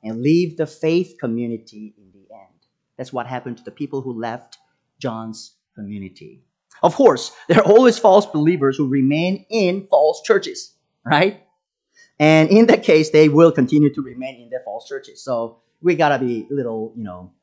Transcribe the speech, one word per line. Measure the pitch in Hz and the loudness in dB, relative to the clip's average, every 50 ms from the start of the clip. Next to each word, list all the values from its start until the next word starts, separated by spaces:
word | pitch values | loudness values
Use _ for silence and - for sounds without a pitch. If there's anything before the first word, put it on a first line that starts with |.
| _ | _
and | 110 113 117 | -10 -10 -4
leave | 123 147 160 170 180 165 160 | -2 0 0 0 0 -2 -6
the | - 156 | -8 -10
faith | 151 - _ - 156 165 175 185 180 - _ | -10 -8 _ -4 -2 -2 -2 -4 -6 -10 _
community | - 120 113 117 120 117 117 110 113 - 110 107 107 107 107 | -8 -8 -6 -6 -6 -8 -10 -12 _ -18 _ -20 -20 -20 _
in | _ 101 95 90 | _ _ _ _
the | 98 98 90 107 | _ _ _ -20
end. | 104 98 92 _ _ _ _ _ _ _ _ _ | -20 _ _ _ _ _ _ _ _ _ _ _
That's | - 127 127 | -16 -16 -10
what | - 123 117 | -10 -10 -10
happened | 120 131 123 - 135 120 | -8 -10 -10 -10 -12 -14
to | 113 _ | -14 _
the | - | -20
people | - _ 147 135 - 135 | -14 _ -12 -8 -8 -10
who | 131 131 120 | -8 -8 -10
left | 110 113 113 113 - - _ - _ _ _ _ _ _ _ _ _ | -8 -8 -10 -10 -10 -14 _ -20 _ _ _ _ _ _ _ _ _
John's | - 131 113 113 113 113 110 - - - _ _ _ _ _ | -10 -8 -8 -8 -12 -14 -14 -16 -20 -20 _ _ _ _ _
community. | - 107 101 104 101 98 92 _ _ - - - _ _ _ _ _ _ _ _ _ | -18 -16 -14 -14 -14 -14 -16 _ _ -20 -20 -20 _ _ _ _ _ _ _ _ _
Of | - 170 160 | -2 -2 2
course, | - 277 214 143 123 - - - - - | 4 4 4 4 4 -4 -12 -16 -20 -4
there | - 170 156 | 2 2 2
are | 202 165 | 4 6
always | 208 226 254 247 226 | 6 6 6 6 2
false | - - 208 185 208 202 | 4 2 4 4 4 2
believers | - - 151 151 160 180 160 135 135 135 | 0 -4 -2 0 0 0 0 0 -2 -2
who | 139 151 | -2 -4
remain | 131 131 139 131 135 147 156 170 185 190 196 _ _ | -2 -2 0 0 0 0 0 -2 -4 -4 -6 _ _
in | 214 226 196 180 180 196 190 | -4 -2 -2 -2 -2 -4 -4
false | _ - 147 147 156 - - | _ 0 2 2 0 0 -4
churches, | - - 220 196 190 - 92 - - - _ _ _ _ _ _ _ | -2 0 0 0 0 -6 -14 -14 -18 -20 _ _ _ _ _ _ _
right? | 123 147 147 180 196 208 - _ _ _ _ _ _ _ _ _ _ _ _ _ _ _ _ | -2 0 2 2 0 -2 -8 _ _ _ _ _ _ _ _ _ _ _ _ _ _ _ _
And | 151 156 156 156 156 156 | 2 4 6 4 4 4
in | 196 214 233 | 6 4 6
that | 226 220 - - | 4 4 2 2
case, | - 160 156 156 151 | 2 2 2 2 4
they | - 151 156 | 4 4 4
will | 151 143 151 165 165 | 6 6 6 6 6
continue | 165 - 127 127 - 147 147 143 143 | 4 2 -2 0 2 2 2 2 0
to | 156 | -4
remain | 135 127 123 123 127 131 131 117 | -12 -12 -12 -14 -14 -14 -14 -18
in | 120 117 | -18 -12
their | 123 127 123 | -12 -12 -12
false | - 101 110 - | -12 -14 -14 -14
churches. | - 139 135 - - - - | -14 -16 -16 -16 -18 -20 -18
So | - 135 127 117 117 113 117 _ _ _ _ _ | -8 -6 -6 -6 -6 -8 -10 _ _ _ _ _
we | 160 175 175 | -2 -2 0
gotta | 156 165 147 143 131 | 2 0 0 0 0
be | 135 123 120 110 107 - | -2 -4 -4 -6 -6 -6
a | 139 | -6
little, | 139 127 117 113 110 110 113 110 | -6 -6 -6 -6 -8 -10 -10 -12
you | 120 110 | -14 -14
know | 101 90 90 90 87 _ _ | -14 -14 -16 -20 -20 _ _